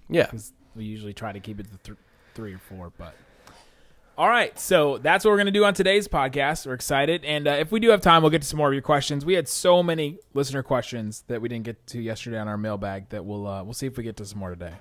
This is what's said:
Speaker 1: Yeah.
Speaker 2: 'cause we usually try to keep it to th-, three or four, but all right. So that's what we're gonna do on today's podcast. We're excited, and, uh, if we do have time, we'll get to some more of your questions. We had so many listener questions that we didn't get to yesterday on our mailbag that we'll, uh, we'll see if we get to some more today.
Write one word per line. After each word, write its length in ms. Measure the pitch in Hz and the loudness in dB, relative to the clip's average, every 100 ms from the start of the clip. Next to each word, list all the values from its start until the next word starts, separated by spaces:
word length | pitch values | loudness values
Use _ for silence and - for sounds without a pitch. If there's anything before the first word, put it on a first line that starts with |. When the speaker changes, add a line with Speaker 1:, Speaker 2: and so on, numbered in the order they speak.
| - | -4
Speaker 1:
Yeah. 160 | 165 - | 0 0
Speaker 2:
'cause 260 | 117 - - _ - | -4 -16 -20 _ -14
we 80 | |
usually 300 | 107 107 104 | -12 -12 -14
try 180 | 98 113 | -12 -10
to 80 | 98 | -10
keep 180 | 104 104 | -12 -14
it 60 | 98 | -14
to 80 | 98 | -18
th-, 200 | - 104 _ _ _ | -20 -20 _ _ _
three 180 | - 107 | -16 -14
or 60 | 92 | -14
four, 340 | - 95 87 - | -16 -16 -16 -16
but 160 | 82 - _ _ - - _ _ _ _ _ - | -20 -20 _ _ -20 -20 _ _ _ _ _ 0
all 100 | 175 | 2
right. 280 | 233 - - | 4 2 -4
So 400 | - 180 147 127 | 2 4 4 2
that's 260 | 143 185 | 2 4
what 60 | 214 | 4
we're 60 | 202 | 4
gonna 120 | 202 | 4
do 140 | 202 | 4
on 80 | 208 | 4
today's 340 | 196 185 202 202 | 4 2 2 2
podcast. 600 | 160 135 131 139 156 139 | 0 0 0 -2 -2 -6
We're 80 | |
excited, 500 | 127 - 139 143 170 | -8 -2 0 2 0
and, 240 | 143 151 143 | -2 -2 0
uh, 40 | |
if 200 | 143 156 | 0 0
we 80 | 220 | 4
do 80 | 226 | 6
have 140 | 208 | 6
time, 200 | 185 165 | 8 8
we'll 80 | 160 | 8
get 120 | 160 | 4
to 40 | 143 | 0
some 120 | 151 | 0
more 100 | 147 | 0
of 60 | |
your 80 | 139 | 0
questions. 420 | - 147 139 143 | 2 2 2 -4
We 80 | 143 | 0
had 140 | 185 147 | 0 0
so 340 | - 185 175 | 0 4 6
many 360 | 175 165 147 180 - | 4 0 -4 -6 -6
listener 280 | 139 139 139 | -2 -2 -4
questions 600 | 127 127 - 120 107 110 - | -2 -2 -2 -8 -8 -10 -8
that 120 | 117 | -6
we 80 | 117 | -6
didn't 160 | 117 | -6
get 220 | 110 113 - | -8 -12 -12
to 120 | 120 | -8
yesterday 360 | 113 110 - 113 | -6 -8 -8 -8
on 80 | 107 | -6
our 100 | 104 | -4
mailbag 500 | 107 101 101 98 95 | -4 -4 -6 -8 -10
that 160 | 104 | -12
we'll, 220 | 92 104 101 | -8 -8 -8
uh, 180 | 98 | -8
we'll 80 | 95 | -10
see 120 | 120 135 | -8 -8
if 100 | 127 | -8
we 80 | |
get 120 | 117 104 | -10 -10
to 80 | 101 | -14
some 120 | 101 | -12
more 100 | 95 | -10
today. 240 | 87 87 90 | -10 -14 -16